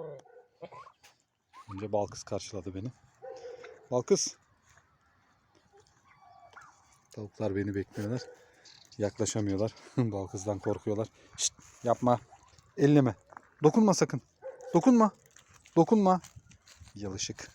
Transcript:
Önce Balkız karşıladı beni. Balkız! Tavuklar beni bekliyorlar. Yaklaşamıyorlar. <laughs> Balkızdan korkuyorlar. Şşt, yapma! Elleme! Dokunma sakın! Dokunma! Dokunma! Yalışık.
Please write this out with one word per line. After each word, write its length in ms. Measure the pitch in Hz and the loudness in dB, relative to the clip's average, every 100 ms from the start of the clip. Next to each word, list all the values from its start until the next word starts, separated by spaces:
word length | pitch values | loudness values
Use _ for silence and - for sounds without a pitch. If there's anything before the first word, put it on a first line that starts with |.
| 160 - - - _ _ - - - _ - _ _ _ _ - - | -12 -16 -20 -20 _ _ -20 -20 -20 _ -20 _ _ _ _ -20 -16
Önce 180 | 98 104 | -12 -4
Balkız 300 | 104 98 - | -2 -2 -8
karşıladı 520 | - 101 - 101 92 | -10 -10 -10 -12 -12
beni. 140 | 95 120 - _ _ - - - - - - - | -10 -12 -14 _ _ -18 -16 -16 -18 -20 -20 -6
Balkız! 460 | 123 - 196 - - _ _ _ _ _ _ _ _ _ _ _ _ _ 403 _ _ _ _ - - - - - _ _ _ _ | -4 0 0 -2 -10 _ _ _ _ _ _ _ _ _ _ _ _ _ _ _ _ _ _ -20 -20 -20 -20 -20 _ _ _ _
Tavuklar 460 | - 104 - 107 98 | -16 -14 -8 -6 -4
beni 180 | 101 | -4
bekliyorlar. 460 | 98 95 - 104 123 - - _ _ - - - - | -6 -8 -8 -6 -6 -10 -20 _ _ -20 -20 -16 -6
Yaklaşamıyorlar. 760 | 101 - 104 113 101 98 110 - | -6 -4 -4 -4 -2 -2 -4 -6
<laughs> 120 | - - | -10 -4
Balkızdan 600 | 117 101 95 104 98 98 | -4 -4 -8 -8 -6 -6
korkuyorlar. 500 | 110 101 - 104 110 _ _ - | -4 -4 -4 -4 -6 _ _ -6
Şşt, 160 | - - - - | -6 -8 -20 -6
yapma! 360 | 120 113 123 120 - - _ _ _ - | -2 0 2 0 -2 -20 _ _ _ 2
Elleme! 380 | 143 151 127 - _ - _ - | 4 6 4 -2 _ -20 _ 2
Dokunma 320 | 147 226 214 | 4 6 4
sakın! 280 | 180 160 135 - _ - - - | 4 0 -4 -10 _ -18 -18 0
Dokunma! 360 | 175 262 240 214 - _ - _ - _ - | 2 6 6 4 0 _ -20 _ -20 _ 4
Dokunma! 440 | 165 220 190 180 - - - - _ - - | 6 6 6 4 -2 -20 -20 -20 _ -20 -20
Yalışık. 540 | 101 101 95 - 104 - | -12 -10 -8 -10 -10 -10